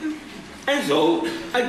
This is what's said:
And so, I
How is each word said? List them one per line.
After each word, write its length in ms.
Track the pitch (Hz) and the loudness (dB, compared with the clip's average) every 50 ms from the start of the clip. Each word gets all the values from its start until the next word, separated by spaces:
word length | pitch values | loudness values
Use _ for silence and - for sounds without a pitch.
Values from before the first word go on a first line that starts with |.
| 311 311 302 - - - - - - - - - - | -6 -6 -6 -6 -10 -14 -14 -14 -16 -16 -16 -6 -2
And 160 | 269 285 294 202 | 0 0 2 2
so, 400 | 147 143 - - - - - - - - - - - - | 2 4 4 6 4 4 2 0 -2 -4 -6 -6 -2 0
I 80 | 247 240 | 0 2